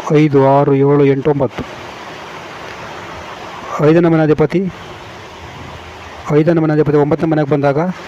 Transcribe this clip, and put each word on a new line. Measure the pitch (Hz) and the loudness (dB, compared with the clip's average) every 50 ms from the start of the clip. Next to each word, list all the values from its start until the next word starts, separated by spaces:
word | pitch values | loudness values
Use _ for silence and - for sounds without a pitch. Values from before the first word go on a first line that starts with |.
| - - 156 | -2 2 4
ಐದು, | 147 156 151 139 139 135 135 | 4 4 6 6 6 6 6
ಆರು, | 139 143 143 143 139 | 6 4 4 4 4
ಏಳು, | 135 139 139 143 143 143 | 4 4 4 4 4 4
ಎಂಟು, | 139 135 135 127 151 | 4 4 2 2 0
ಒಂಬತ್ತು. | 143 143 139 117 - - 127 - - - - - - - - - - - - - - - - - - - - - - - - - - - - - - - - - - - - - - - - - - - 147 | 2 2 0 -2 -2 -6 -10 -10 -12 -14 -16 -16 -16 -16 -16 -16 -16 -16 -16 -16 -16 -16 -16 -16 -16 -16 -16 -16 -14 -14 -14 -14 -14 -14 -14 -14 -14 -14 -14 -16 -16 -16 -16 -16 -16 -14 -12 -10 -4 0 2
ಐದನೇ | 147 160 170 175 170 | 4 4 4 4 4
ಮನಾಧಿಪತಿ, | 165 160 156 151 151 - 156 143 - 175 196 180 - - - - - - - - - - - - - - - - - - - - - - - - - - - - - - - - 151 | 4 4 4 4 4 4 2 2 2 -2 -2 -2 -6 -10 -14 -16 -16 -16 -16 -18 -18 -18 -18 -18 -18 -18 -18 -18 -18 -16 -16 -16 -16 -16 -18 -18 -18 -18 -18 -18 -18 -14 -6 0 2
ಐದನೇ | 151 156 170 170 165 | 2 4 4 2 2
ಮನಾಧಿಪತಿ | 160 156 151 151 151 143 147 | 2 2 2 2 2 2 4
ಒಂಬತ್ತನೇ | 147 147 151 160 151 170 160 | 2 2 2 2 0 0 0
ಮನೆಗೆ | 156 151 151 139 | 0 0 0 0
ಬಂದಾಗ | 151 143 139 143 135 147 170 185 180 - - | 0 2 2 2 2 2 0 -2 -4 -6 -12